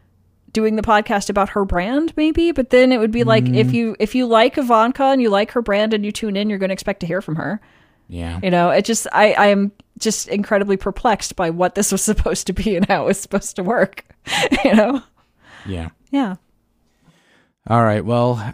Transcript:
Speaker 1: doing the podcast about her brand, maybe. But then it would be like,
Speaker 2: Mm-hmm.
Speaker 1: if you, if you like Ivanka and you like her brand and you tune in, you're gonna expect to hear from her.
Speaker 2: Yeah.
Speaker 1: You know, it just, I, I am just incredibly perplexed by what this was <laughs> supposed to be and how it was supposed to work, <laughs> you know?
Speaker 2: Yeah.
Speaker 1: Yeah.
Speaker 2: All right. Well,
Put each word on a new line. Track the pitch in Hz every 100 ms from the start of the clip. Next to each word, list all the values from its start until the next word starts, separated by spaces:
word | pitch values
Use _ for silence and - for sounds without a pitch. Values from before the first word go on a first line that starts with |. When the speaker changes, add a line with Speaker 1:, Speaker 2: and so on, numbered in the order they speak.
| _ _ _ _ _
Speaker 1:
doing | 214 220 214
the |
podcast | 208 208 208 208 196
about | 202 196
her | 214
brand, | 196 175 185 277 330 -
maybe. | 311 320 339
But | 302 254
then | 254 254
it | 254
would | 220
be | 233
like, | 233 220
Speaker 2:
Mm-hmm. | 123
Speaker 1:
if | 127 220
you, | 233 226 202
if | 208
you | 254 247
like | 226 247 311
Ivanka | 247 226 233 262
and | 269 269
you | 233
like | 196 226
her | 254
brand | 233 202 220
and | 214
you | 208
tune | 208 220 196
in, | 214
you're | 196
gonna | 185
expect | 190 - 196
to | 175
hear | 180
from | - 160
her. | - 208 _ _ _ _ -
Speaker 2:
Yeah. | 85 85 85
Speaker 1:
You | 185
know, | 175 175
it | 170
just, | 202 226 -
I, | 165 214
I | - 208
am | 202 202 - _ -
just | 220 208 -
incredibly | 208 196 202 202 196
perplexed | 208 190 254 196 -
by | - 170
what | 170 180
this | 196 202
was | 190
<laughs> |
supposed | - 208 - 190 -
to |
be | 185 226 180
and | 196
how | 185
it | 135
was | 190
supposed | - 196 - -
to |
work, | 185 349 - - - _ - -
<laughs> | - 277
you | 285 208
know? | 320 277 - _ _ _ _ - 101
Speaker 2:
Yeah. | 90 82 _ -
Speaker 1:
Yeah. | 277 226 185 _ _ _ _ _ _ _ _ _ _ _ _ -
Speaker 2:
All | 117
right. | 113 104
Well, | 92 120 120 120 107